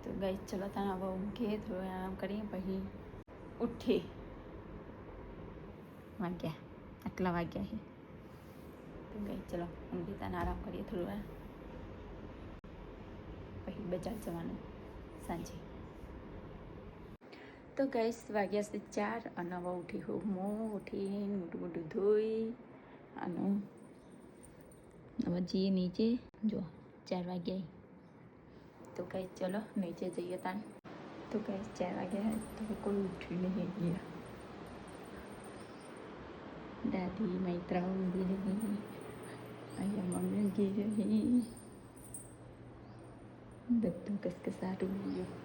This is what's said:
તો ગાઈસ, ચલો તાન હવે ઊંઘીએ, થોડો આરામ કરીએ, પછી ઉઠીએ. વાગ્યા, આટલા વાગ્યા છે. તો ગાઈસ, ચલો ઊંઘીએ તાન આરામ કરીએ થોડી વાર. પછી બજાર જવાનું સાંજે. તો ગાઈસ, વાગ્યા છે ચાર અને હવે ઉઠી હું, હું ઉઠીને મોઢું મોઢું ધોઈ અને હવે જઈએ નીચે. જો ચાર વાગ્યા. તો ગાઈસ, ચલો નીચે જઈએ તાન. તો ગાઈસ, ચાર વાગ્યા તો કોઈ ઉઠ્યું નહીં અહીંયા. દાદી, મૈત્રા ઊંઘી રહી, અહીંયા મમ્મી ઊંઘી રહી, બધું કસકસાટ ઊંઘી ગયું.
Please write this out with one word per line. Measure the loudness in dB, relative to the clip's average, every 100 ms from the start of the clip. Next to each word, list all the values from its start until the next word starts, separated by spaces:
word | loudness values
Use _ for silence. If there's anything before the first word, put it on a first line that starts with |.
તો | -2 0
ગાઈસ, | 2 2 0
ચલો | 0 0
તાન | 2 2
હવે | 2 2
ઊંઘીએ, | 0 -2 0 2 2 0
થોડો | -2 0
આરામ | 0 -2 -2
કરીએ, | 0 0 0
પછી | -2 0 0 -2 -6 -10 -10 -12 -12 -12 0 0
ઉઠીએ. | 2 6 6 4 -8 -10 -10 -10 -10 -10 -10 -10 -10 -10 -10 -10 -10 -10 -10 -10 -12 -14 -14 -14 -4
વાગ્યા, | -2 0 -2 -4 -8 -12 -12 -6
આટલા | -6 2 4 4
વાગ્યા | 2 0 -2
છે. | -4 -6 -14 -12 -12 -12 -14 -14 -12 -12 -12 -10 -10 -8
તો | -4 -2
ગાઈસ, | -2 -2
ચલો | -2 -2 -4 -4
ઊંઘીએ | -2 -2 -2
તાન | 0 2
આરામ | 2 2
કરીએ | -2 -4 -2
થોડી | 0 0
વાર. | 0 -4 -8 -10 -10 -10 -8 -8 -8 -8 -8 -8 -8 -10 -10 -10 -10 -10 -10 -10 -10 -8 -8 -8 -6
પછી | -6 -4 0
બજાર | 0 0 -2 -2
જવાનું | -2 -4 -4 -8 -10 -10 -10 -10 -10 -4
સાંજે. | -2 -2 -8 -8 -10 -10 -10 -10 -10 -8 -8 -8 -10 -10 -10 -10 -12 -12 -14 -14 -14 -14 -16 -10 2
તો | 4
ગાઈસ, | 6 4 2 0 4
વાગ્યા | 6 4 2
છે | -2 0 2
ચાર | 2 0 -4 -2
અને | -2 0
હવે | 0 -2
ઉઠી | -2 -4 0
હું, | 0 2
હું | 2 2 2 0 0
ઉઠીને | -2 0 2 2 2 2
મોઢું | 0 -2
મોઢું | -2 -2 0
ધોઈ | 6 10 10 8 4 2 -2 -10 -16 -16 -16 -10 -4
અને | -2 4 6 4 2 -10 -16 -16 -16 -16 -16 -16 -16 -16 -16 -18 -18 -16 -14 0 4
હવે | 4 4
જઈએ | 6 8 8
નીચે. | 6 6 6 6 2 0 2
જો | 2 -2 -6 -16 -16 -2
ચાર | 0 2
વાગ્યા. | 0 0 0 -2 -8 -16 -16 -16 -18 -18 -18 -18 -16 -18 -14 -12 -8
તો | -4
ગાઈસ, | -2 -4 -2
ચલો | 0 0 0 0
નીચે | 0 0 -2 0
જઈએ | -2 -2
તાન. | -2 -4 -6 -12 -12 -10 -10 -10 -2
તો | -2 0
ગાઈસ, | -2 -2 0
ચાર | 0 2
વાગ્યા | 0 2 2 2 -2 -4
તો | -2 0
કોઈ | 2 4 2
ઉઠ્યું | 0 -2 2
નહીં | 4 4 2
અહીંયા. | 2 2 2 -2 -8 -10 -10 -10 -10 -10 -10 -10 -10 -10 -10 -10 -10 -10 -10 -10 -10 -12 -10 -10 -10 -10 -10 -10 -10 -10 -2 2
દાદી, | 4 2 4 4 6 4
મૈત્રા | 4 4 4 6
ઊંઘી | 4 4 6 4
રહી, | 4 4 4 4 2 0 -6 -8 -8 -8 -8 -8 -10 -8 0
અહીંયા | 2 4 2 4
મમ્મી | 4 6
ઊંઘી | 6 6 6 6
રહી, | 4 4 6 8 8 8 6 -4 -12 -14 -14 -14 -12 -12 -12 -14 -14 -14 -14 -12 -14 -14 -14 -14 -14 -14 -14 -14 4 6
બધું | 6 2 0 2
કસકસાટ | 2 0 -4 0 0 2
ઊંઘી | 2 2 0
ગયું. | 0 0 -4